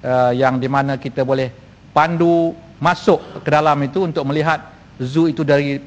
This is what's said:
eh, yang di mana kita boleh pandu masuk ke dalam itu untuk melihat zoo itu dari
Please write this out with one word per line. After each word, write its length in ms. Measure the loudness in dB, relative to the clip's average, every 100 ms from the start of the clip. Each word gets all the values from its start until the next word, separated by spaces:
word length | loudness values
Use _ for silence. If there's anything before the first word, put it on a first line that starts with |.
eh, 280 | 0 0 2 2
yang 240 | 0 0
di 80 | -2
mana 280 | -2 -2 -4
kita 280 | -6 -4
boleh 280 | -2 -2 -2 -8 -20 -20 -4
pandu 640 | 0 0 2 2 2 0 -4 -18 -2
masuk 400 | -2 0 2 2 0 -10
ke 60 | 0
dalam 240 | 2 2 2
itu 240 | 0 -2 -2
untuk 160 | -2
melihat 400 | -2 -2 0 -2 -6 -20 -20 -10
zoo 320 | -4 0 0
itu 160 | 0
dari 320 | 0 2 2 -6